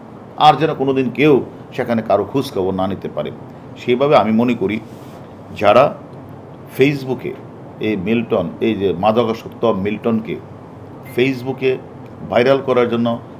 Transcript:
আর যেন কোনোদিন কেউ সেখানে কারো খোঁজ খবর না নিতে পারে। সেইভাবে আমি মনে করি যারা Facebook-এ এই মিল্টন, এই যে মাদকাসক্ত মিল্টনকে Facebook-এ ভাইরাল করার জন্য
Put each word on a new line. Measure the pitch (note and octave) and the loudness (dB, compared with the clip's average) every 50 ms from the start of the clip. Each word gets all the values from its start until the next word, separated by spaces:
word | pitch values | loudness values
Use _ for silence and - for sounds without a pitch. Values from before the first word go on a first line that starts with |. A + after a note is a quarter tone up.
| - - - - - - - - | -18 -18 -20 -20 -20 -18 -2 4
আর | C#3+ D3+ D3 | 6 6 6
যেন | C#3+ D#3 D3+ D3 | 6 2 0 0
কোনোদিন | C#3+ C3+ C#3 C3+ C3+ C3 A#2+ | 0 0 0 2 2 0 0
কেউ | - A2+ C#3+ D#3 D3 A#2 - - - - - - - | 2 4 6 6 6 6 4 -2 -10 -16 -18 -12 -6
সেখানে | - A#2+ A#2+ A#2 A2+ | -6 -2 0 -2 -2
কারো | A2 - G2 G2+ G2 | 2 2 2 2 2
খোঁজ | - - C#3 C3 - - | 0 -2 -2 -2 -2 -2
খবর | G2 F#2 F#2+ F#2+ | -2 -2 0 0
না | F#2 F#2+ G2 | 0 -2 -2
নিতে | F#2+ F2 - D#2+ D2+ | -2 -4 -8 -8 -6
পারে। | D2 D2 C#2+ B1+ - - - - - - - - - | -6 -6 -6 -8 -12 -16 -16 -18 -18 -18 -18 -18 -8
সেইভাবে | - - B2 B2 C#3 C#3+ D3+ | 0 0 2 2 4 6 6
আমি | B2 G2+ A2 | 6 6 6
মনে | A2 A2 A#2+ B2+ A#2+ | 4 2 2 2 0
করি | A#2+ F#2+ F#2+ G#2 A2 - - - - - - - - - - - - - - - - | 0 0 -2 -2 -4 -6 -12 -16 -18 -18 -18 -18 -18 -18 -20 -20 -20 -18 -16 -8 2
যারা | G#2 G2+ G#2+ A#2+ C#3+ E3 - - - - - - - - - - - - - - - - - - | 4 6 8 8 6 6 2 -4 -14 -18 -18 -18 -18 -18 -18 -18 -18 -20 -20 -20 -20 -16 0 2
Facebook-এ | C3 D3 D3 C3+ C3 C3 B2 - - C2+ - - - - - - - - - - | 2 2 2 0 -4 -6 -6 -6 -6 -8 -10 -10 -14 -18 -18 -18 -18 -18 -12 -6
এই | - G#2+ G#2+ | -2 -2 -2
মিল্টন, | G2 F2 G#2 A2+ A#2+ A#2 - C3 G2+ F2 E2 - - | -2 -2 0 0 -2 0 0 0 0 0 -2 -4 -2
এই | - A2 A2 | -2 0 0
যে | F#2+ G2 F#2+ E2 | 0 0 0 0
মাদকাসক্ত | E2+ G2 G#2+ A2 A#2+ A#2 A2 A2 A2+ - - - - - | 2 0 2 2 2 0 0 -2 -4 -8 -12 -8 -2 0
মিল্টনকে | A2+ G#2 F#2+ F#2+ G#2 G#2+ G2 - A#2 A2+ A2 - - D#2+ - - - - - - - - - - - - - - - - A#2+ | 0 2 2 -2 -2 -4 -2 -2 -2 -2 -2 -2 -4 -8 -8 -10 -14 -18 -20 -18 -20 -20 -20 -18 -18 -18 -18 -18 -8 -2 0
Facebook-এ | B2+ C3+ C3+ A#2+ A#2+ C3 C3 B2+ C3 C3 C3 - - - - - - - - - - - | 0 0 0 -4 -6 -8 -6 -2 0 -2 -2 -2 -6 -12 -18 -18 -18 -18 -16 -16 -10 0
ভাইরাল | F#2 A2+ B2 C3 C#3 C3+ B2 | 2 2 4 6 4 4 4
করার | B2+ B2+ B2 B2 A2+ | 2 2 2 2 2
জন্য | A2+ A#2 A#2 A#2 A#2 A#2+ - - - - | 2 0 0 0 -2 -4 -6 -14 -18 -18